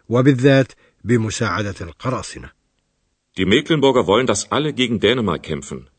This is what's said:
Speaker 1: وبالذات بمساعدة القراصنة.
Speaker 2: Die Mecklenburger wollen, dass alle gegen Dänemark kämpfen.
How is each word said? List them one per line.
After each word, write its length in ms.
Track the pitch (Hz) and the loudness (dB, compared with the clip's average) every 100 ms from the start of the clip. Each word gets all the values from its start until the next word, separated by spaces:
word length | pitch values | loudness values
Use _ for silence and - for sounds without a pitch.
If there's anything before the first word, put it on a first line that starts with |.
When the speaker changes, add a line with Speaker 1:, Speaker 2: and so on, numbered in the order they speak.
| - | -2
Speaker 1:
وبالذات 640 | 120 135 127 139 135 131 _ _ _ | 2 4 4 4 4 2 _ _ _
بمساعدة 680 | 98 120 110 - 90 87 101 - | 0 0 0 -4 -4 -4 -6 -10
القراصنة. 680 | 87 - 131 107 - - - _ _ _ _ _ _ _ _ - | -14 -10 -8 -8 -10 -16 -20 _ _ _ _ _ _ _ _ -4
Speaker 2:
Die 80 | 92 | 2
Mecklenburger 600 | 127 147 156 135 123 92 | 2 2 2 4 2 2
wollen, 200 | 110 127 | 2 2
dass 260 | 104 - | -2 -2
alle 200 | 123 151 | -4 -2
gegen 280 | 123 127 104 | -2 -2 0
Dänemark 420 | 104 127 101 76 | 0 0 -2 -4
kämpfen. 460 | - 71 - 67 65 | -6 -10 -10 -14 -16